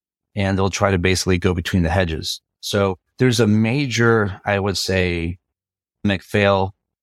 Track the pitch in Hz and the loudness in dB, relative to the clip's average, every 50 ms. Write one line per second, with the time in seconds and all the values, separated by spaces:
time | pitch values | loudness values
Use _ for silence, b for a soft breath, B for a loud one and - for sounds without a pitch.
0 | _ _ _ _ _ _ - 101 98 95 95 92 95 95 - - 101 98 98 87 | _ _ _ _ _ _ -6 -4 -2 0 0 0 0 -2 0 0 0 2 2 2
1 | 87 92 92 - - 95 92 87 - 92 87 90 82 - - 92 85 80 85 98 | 2 2 0 0 0 0 0 0 0 0 -2 -2 -2 -2 0 0 2 2 2 0
2 | 92 80 80 - - - - - _ _ _ _ - - - 101 98 98 92 - | 0 -2 -4 -6 -8 -10 -10 -12 _ _ _ _ -8 -4 -2 0 0 0 -2 -6
3 | _ _ _ - 127 127 113 110 113 107 104 110 110 113 123 147 143 127 110 113 | _ _ _ 0 0 2 2 2 2 2 2 2 2 0 -2 -2 -4 -4 -2 0
4 | 120 117 113 110 104 98 95 - - 104 101 98 95 101 95 - - - 95 95 | 2 2 2 2 0 -2 -6 -6 -4 -2 -2 0 0 -2 -4 -4 -4 -2 0 0
5 | 90 87 87 85 82 85 92 - _ _ _ _ _ _ _ _ _ _ _ _ | 0 0 -2 -4 -4 -6 -6 -8 _ _ _ _ _ _ _ _ _ _ _ _
6 | - 101 98 92 - - - 104 101 101 98 95 95 98 - _ _ _ _ _ | -2 -2 -2 -4 -4 -2 0 2 4 4 4 2 0 -2 -6 _ _ _ _ _